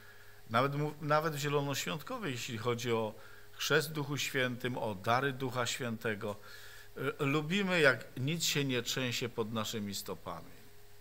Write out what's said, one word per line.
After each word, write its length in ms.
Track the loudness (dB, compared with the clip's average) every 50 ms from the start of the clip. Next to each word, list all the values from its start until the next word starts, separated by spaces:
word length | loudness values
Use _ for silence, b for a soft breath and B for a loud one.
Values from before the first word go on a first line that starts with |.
| B B B B B B B B B B
nawet 240 | 4 4 6 4 4
mu-, 200 | 0 -2 -2 -2 -2
nawet 340 | 2 4 4 4 4 2 0
w 40 | 0
zielonoświątkowej, 960 | 0 2 2 2 2 2 0 -2 -2 -2 -4 -4 -4 -6 -6 -4 -4 -4
jeśli 260 | -4 -4 -4 -6 -4 -2
chodzi 340 | 0 0 0 0 2 2
o 220 | 2 2 2 0 -4 B B B B B B B
chrzest 380 | B -2 2 4 4 4 4 2
w 20 |
Duchu 260 | -2 -2 -2 -2 -2 -2
Świętym, 600 | -2 0 2 2 2 2 2 -2 -2 -2 -2 0
o 160 | -2 -2 -4
dary 380 | -2 2 2 4 4 4 2
Ducha 340 | 0 0 -2 -2 0 0 0
Świętego. 680 | 0 0 -2 -2 -2 -2 -2 0 -2 -2 -2 -2 -6 -6 -6 B B B B B B B B B B B -4 -2 -2 0 2
E, 40 | 2
lubimy, 560 | 2 2 2 2 2 2 2 4 4 4 8
jak 240 | 8 8 8 6 2 -8 -6
nic 280 | -2 0 0 0 2 2
się 200 | 2 2 2 2
nie 180 | 2 2 0
trzęsie 460 | 0 0 -2 0 0 0 0 0 -2 -2
pod 240 | 0 -2 -2 -2
naszymi 420 | 0 -2 -2 -2 -2 -4 -4 -4 -4
stopami. 600 | -4 -4 -6 -6 -6 -6 -8 -8 -8 -10 -14 -16 -18 -18 -18 -18 -18 -18 -18 -18 -16